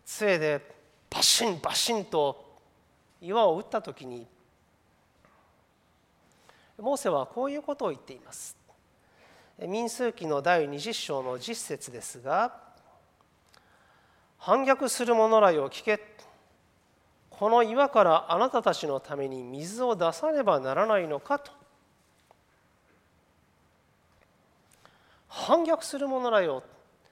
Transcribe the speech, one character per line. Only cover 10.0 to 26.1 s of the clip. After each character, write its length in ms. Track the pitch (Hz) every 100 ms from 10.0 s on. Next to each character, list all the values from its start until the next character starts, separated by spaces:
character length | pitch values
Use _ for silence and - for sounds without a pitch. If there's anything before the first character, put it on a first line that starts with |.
| 247
記 160 | 233 160
の 140 | 143
第 260 | 151 175 143
二 100 | 143
十 140 | 196
章 320 | 214 - 139
の 160 | 127 127
十 160 | 165 220
節 340 | - 147 -
で 120 | 120
す 200 | - 131
が、 380 | 131 175 247 - - _ _ _ _ _ _ _ _ _ _ _ _ _ _ _ _ _
「反 280 | - 240 269
逆 240 | 262 254
す 160 | - 240
る 100 | 226
者 240 | 220 220
ら 140 | 202
よ、 160 | 170 135
聞 160 | - 226
け。 160 | 208 - - - _ _ _ _ _ _ _ _ _ _
こ 200 | - 208
の 140 | 233
岩 260 | 226 240 285
か 140 | 233
ら 280 | 180 160 -
あ 60 | 170
な 120 | 254
た 120 | 240
た 140 | 208 165
ち 120 | 156
の 120 | 135
た 160 | - 143
め 140 | 135
に 140 | 131
水 400 | 123 135 165 220
を 120 | 254 202
出 160 | 165
さ 200 | - 311
ね 120 | 302
ば 160 | 208 147
な 140 | 131
ら 120 | 139 220
な 140 | 202
い 80 | 165
の 140 | 143
か」 180 | - 277
と。 140 | - - _ _ _ _ _ _ _ _ _ _ _ _ _ _ _ _ _ _ _ _ _ _ _ _ _ _ _ _ _ _ _ _ _ _ _ _ _
「反 340 | - - 320
逆 220 | 330 320 -
す 120 | 277
る 120 |
者 200 | 277